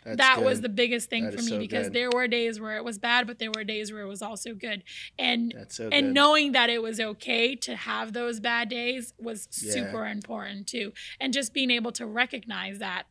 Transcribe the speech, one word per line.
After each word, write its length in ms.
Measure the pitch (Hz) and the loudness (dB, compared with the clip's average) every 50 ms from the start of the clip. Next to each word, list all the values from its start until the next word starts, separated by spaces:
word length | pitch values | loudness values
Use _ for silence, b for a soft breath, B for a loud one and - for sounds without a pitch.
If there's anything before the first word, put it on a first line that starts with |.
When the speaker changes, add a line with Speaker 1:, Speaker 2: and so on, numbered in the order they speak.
| B | B
Speaker 1:
That's 120 | 226 226 233 | -6 2 6
Speaker 2:
that 240 | 269 262 254 247 - | 6 8 8 6 6
was 160 | 262 254 233 | 4 4 2
Speaker 1:
good. 60 | 220 | 0
Speaker 2:
the 40 | 240 | -2
biggest 400 | 202 214 240 233 240 233 233 - | 2 2 2 2 2 0 -2 -2
thing 160 | - 226 226 | -2 -2 -2
Speaker 1:
That 80 | 220 202 | -2 -2
Speaker 2:
for 60 | 220 | -2
Speaker 1:
is 60 | 233 | -2
Speaker 2:
me, 60 | 233 | -2
Speaker 1:
so 80 | 220 214 | 0 -2
Speaker 2:
because 280 | 220 208 220 233 - 196 | -2 -2 -2 -2 -2 0
Speaker 1:
good. 60 | 202 | 0
Speaker 2:
there 160 | 240 247 247 247 | 0 2 4 2
were 140 | 247 247 240 | 2 2 2
days 340 | 240 233 233 226 226 208 | 0 0 0 -2 -2 -6
where 160 | 220 214 214 214 | -8 -8 -8 -6
it 60 | 233 | -6
was 120 | 240 214 202 | -6 -6 -4
bad, 300 | - 233 240 247 247 214 | 0 4 4 4 4 2
but 120 | 240 - | -2 -6
there 120 | 226 220 220 | -6 -4 -4
were 120 | 220 214 | -4 -4
days 260 | 202 220 214 214 208 | -4 -4 -4 -4 -6
where 100 | 214 214 | -8 -8
it 60 | 202 196 | -8 -8
was 140 | 202 190 | -8 -8
also 320 | 208 208 226 196 - 240 226 | -8 -8 -8 -8 -8 -8 -8
good. 300 | 190 - 233 208 196 - B B B B B B - | -8 -6 -6 -6 -6 -6 B B B B B B 0
And, 340 | 269 254 240 233 233 233 - | 2 2 4 2 2 0 -4
Speaker 1:
That's 200 | - - - - | -6 -12 -14 -10
so 140 | - 226 220 | -6 0 4
Speaker 2:
and 160 | - 285 277 269 | 4 6 6 6
Speaker 1:
good. 60 | 262 | 6
Speaker 2:
knowing 380 | 277 285 294 302 302 294 285 254 | 8 8 8 8 8 6 4 4
that 160 | 262 240 240 | 4 4 4
it 120 | 233 233 | 4 2
was 180 | 226 226 226 220 | 0 -2 -2 -2
okay 560 | 226 214 208 - - 254 240 233 233 254 277 233 | -2 -4 -4 -6 -4 -2 2 2 2 2 2 -2
to 180 | - - 233 | -6 -8 -6
have 380 | 214 - 226 220 214 226 220 208 | -8 -6 -4 -4 -4 -4 -4 -4
those 260 | 240 240 240 233 220 | -4 -4 -2 -4 -2
bad 300 | 208 233 233 233 233 208 | -2 0 0 2 0 0
days 440 | 247 233 240 240 262 262 233 - - _ | -2 -2 -2 -2 -2 -4 -6 -10 -12 _
was 280 | 226 233 226 202 - - - - | -10 -8 -8 -8 -10 -8 -6 -6
Speaker 1:
Yeah. 120 | - 214 - | -4 -2 -2
Speaker 2:
super 320 | 254 240 202 - 226 214 | -2 -2 -2 -4 -4 -6
important 600 | 214 208 208 208 - 233 214 202 202 202 196 202 - | -4 -6 -8 -8 -8 -8 -8 -8 -8 -10 -8 -10 -8
too. 240 | - 240 202 202 - B B B B B | -6 -6 -6 -6 -8 B B B B B
And 140 | 269 269 226 | -2 0 0
just 200 | 277 269 - - | 0 -2 0 0
being 180 | 285 262 254 | 0 2 4
able 200 | 247 240 220 240 226 | 4 2 2 -2 -4
to 120 | - 240 | -6 -8
recognize 760 | 220 214 233 254 247 - 247 196 226 202 185 185 196 196 202 | -6 -2 -2 -2 -2 -2 -8 -8 -8 -8 -6 -6 -8 -8 -8
that, 260 | 214 190 180 185 - - | -8 -6 -6 -6 -8 -6